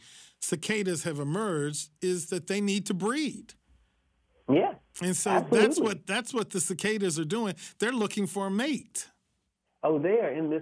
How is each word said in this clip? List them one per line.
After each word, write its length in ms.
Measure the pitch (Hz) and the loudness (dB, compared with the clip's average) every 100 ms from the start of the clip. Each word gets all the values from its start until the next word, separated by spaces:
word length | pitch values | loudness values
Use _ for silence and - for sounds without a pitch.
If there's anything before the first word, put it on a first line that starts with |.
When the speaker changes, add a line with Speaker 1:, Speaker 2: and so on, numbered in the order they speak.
| - - - _ | -14 -20 -20 _
Speaker 1:
cicadas 640 | - 170 - 214 185 160 | -4 -2 0 0 0 -2
have 160 | 170 147 | -2 -2
emerged 680 | 143 180 220 160 147 147 - _ | -2 0 0 0 -2 -4 -10 _
is 260 | 185 180 156 | -2 -2 -2
that 200 | 180 - | -6 -2
they 140 | 202 | 0
need 240 | 202 196 196 | 2 0 0
to 80 | |
breed. 600 | 185 202 285 277 - - - _ _ _ _ _ _ _ _ - | -2 0 0 -2 -6 -14 -20 _ _ _ _ _ _ _ _ 2
Speaker 2:
Yeah, 260 | 147 370 - _ - | 2 2 -4 _ -4
Speaker 1:
And 140 | 180 180 | -2 0
so 140 | 202 | 2
Speaker 2:
absolutely. 280 | 190 160 226 220 | 2 4 6 6
Speaker 1:
that's 120 | 320 | 4
what, 260 | 226 170 - | 0 -2 -4
that's 260 | 214 240 | -4 -2
what 200 | 247 202 | -2 -2
the 100 | 190 | -2
cicadas 560 | - 180 202 214 196 156 | -2 0 0 0 0 0
are 80 | 160 | -2
doing. 300 | 220 214 156 - - | -2 -2 -4 -12 -2
They're 120 | 220 | 0
looking 360 | 254 202 - 196 | 2 0 0 -2
for 180 | 202 196 | -2 -2
a 60 | |
mate. 560 | 196 285 254 - - - _ _ _ _ _ _ _ | 0 0 -2 -6 -10 -10 _ _ _ _ _ _ _
Speaker 2:
Oh, 160 | 151 156 | 0 2
they 220 | 165 226 | 4 2
are 100 | 175 | 2
in 220 | 143 160 | 0 0
this 100 | 160 | -2